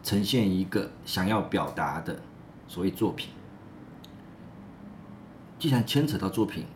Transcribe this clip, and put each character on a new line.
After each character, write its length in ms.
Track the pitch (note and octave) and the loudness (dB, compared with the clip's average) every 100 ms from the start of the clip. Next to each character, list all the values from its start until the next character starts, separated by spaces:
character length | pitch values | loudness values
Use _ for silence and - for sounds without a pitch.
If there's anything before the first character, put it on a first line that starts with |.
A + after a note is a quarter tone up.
呈 200 | - G2+ | 2 2
现 320 | G2+ C3 G2+ F#2 | 6 6 6 4
一 80 | F#2+ | 4
个 260 | G#2+ - - | 2 0 -6
想 240 | - F#2+ F#2+ | -4 2 4
要 140 | G#2+ | 4
表 300 | - F#2+ - | 2 2 0
达 280 | - - - | 0 0 0
的 220 | - - - - - - - | -4 -8 -8 -16 -18 -18 -12
所 160 | - | 0
谓 80 | F#2+ | 0
作 200 | - G#2 | 4 0
品。 200 | - - - - - - - - - - - - - - - - - - - - - - - - - | 0 -8 -10 -16 -16 -18 -16 -16 -16 -16 -16 -18 -16 -16 -16 -16 -16 -16 -16 -16 -16 -16 -18 -18 -2
既 100 | E3 | 4
然 140 | B2+ | 4
牵 240 | A#2 C#3+ D3 | 4 4 4
扯 80 | F#2+ | 2
到 140 | F#2+ | 0
作 160 | F#2 G#2+ | 2 2
品 200 | - - | 2 -8